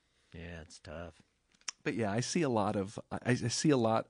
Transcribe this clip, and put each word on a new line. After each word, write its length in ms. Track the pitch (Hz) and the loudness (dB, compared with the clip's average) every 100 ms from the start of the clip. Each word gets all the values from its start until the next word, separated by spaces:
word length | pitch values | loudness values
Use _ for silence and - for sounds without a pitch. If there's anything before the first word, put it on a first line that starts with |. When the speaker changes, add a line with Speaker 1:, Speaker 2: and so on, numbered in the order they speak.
| _ _ _ | _ _ _
Speaker 1:
Yeah, 280 | 87 85 85 | -14 -12 -12
it's 180 | 78 - | -14 -18
tough. 420 | - 78 85 - _ _ _ _ - - | -14 -12 -12 -16 _ _ _ _ -14 -6
Speaker 2:
But, 120 | 160 | -4
yeah, 180 | 104 107 | -2 0
I 80 | 107 | 0
see 220 | 123 180 | 0 0
a 60 | 147 | 2
lot 280 | 113 98 101 | 2 2 0
of, 200 | 95 - - | -4 -8 -10
I, 80 | 95 - | -6 0
I 40 | |
see 360 | 123 117 - 160 | 0 0 2 4
a 60 | 135 | 6
lot 300 | 113 113 | 4 2